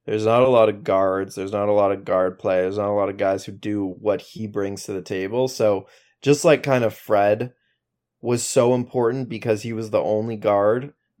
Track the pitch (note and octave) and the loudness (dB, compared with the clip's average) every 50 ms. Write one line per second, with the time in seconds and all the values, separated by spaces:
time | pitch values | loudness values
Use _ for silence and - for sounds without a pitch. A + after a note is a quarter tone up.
0 | _ - G#2+ G#2+ G#2+ A2 A2+ A#2+ B2+ C3 B2 A2+ A2 G#2+ G2+ G2+ F2+ - G2 F#2+ | _ -4 -4 0 2 2 2 2 4 4 4 4 4 4 2 -2 -2 0 2 2
1 | G2 F#2+ F#2+ F#2+ G2 F#2+ - G2 F#2+ G2 G#2+ G2+ G2+ G#2 G#2 G#2 G2+ G2 G2 G2 | 2 2 0 -2 -4 -6 -8 -8 -6 -4 -4 -2 0 2 2 2 2 2 0 -2
2 | F#2+ E2+ F#2+ F#2 F#2 F#2 F#2 - - G#2 F#2 F#2 F#2 F#2 G2 G#2 G2+ G2+ G#2 G2+ | -4 0 0 2 2 0 -2 -4 -2 0 0 2 0 0 -2 -2 -2 -2 0 0
3 | G2 G2 G2 G2+ G2+ F#2+ G2 F#2+ - - G2+ G2 - G#2+ G#2 G#2 G2 F#2 F2+ - | -2 -2 -2 -2 -2 -2 -2 -2 -6 -10 -14 -10 -8 -6 -4 -4 -4 -6 -8 -4
4 | A2 G#2+ G2 F2+ - - - A2 A2 G#2 G#2 G#2 G2 G2 G2+ F#2+ - - G2+ F#2+ | -2 -2 -2 -2 -6 -12 -12 -12 -12 -8 -6 -6 -6 -6 -6 -10 -10 -10 -10 -10
5 | F2 - G#2 F#2 F#2+ G2 A2+ B2 C3 B2+ - - A#2 G#2+ G2+ F#2+ - - _ _ | -8 -6 -6 -6 -6 -4 -2 -2 -2 -2 -2 0 2 2 2 0 -4 -10 _ _
6 | _ _ _ _ - C#3 D3 D3 - E3+ D3 - - C#3+ C3 B2+ A#2 G#2+ - - | _ _ _ _ 2 2 2 4 4 4 4 4 2 0 0 2 2 0 -2 -6
7 | - - G#2+ G2+ G2+ G#2 G#2+ G#2+ B2 B2+ - _ _ _ _ _ _ _ _ _ | -2 0 2 4 4 4 2 0 -2 -6 -12 _ _ _ _ _ _ _ _ _
8 | _ _ _ _ - A#2 A#2+ A#2 - - - C3+ A#2+ A#2+ B2+ B2 A#2+ - - B2+ | _ _ _ _ -4 -2 -2 -2 -2 0 2 4 4 4 2 2 -2 -2 -2 0
9 | A#2+ A2+ B2 C3+ B2+ A2+ A2+ G#2+ - A#2 A2 G#2+ A#2 A#2 A2+ A2 A2+ G#2+ G#2+ G2+ | 0 0 0 -2 -6 -8 -10 -4 -2 -2 -2 0 -2 -6 -6 -6 -4 -2 -2 0
10 | - F2+ G#2+ G#2+ A2 A#2 A2+ G#2 G#2 G#2+ G#2 G2+ G2+ G#2 A2 B2+ C3+ C#3+ - _ | 0 0 -2 -2 -2 -4 -6 -2 0 2 4 4 4 4 2 0 -2 -6 -14 _
11 | _ _ _ _ | _ _ _ _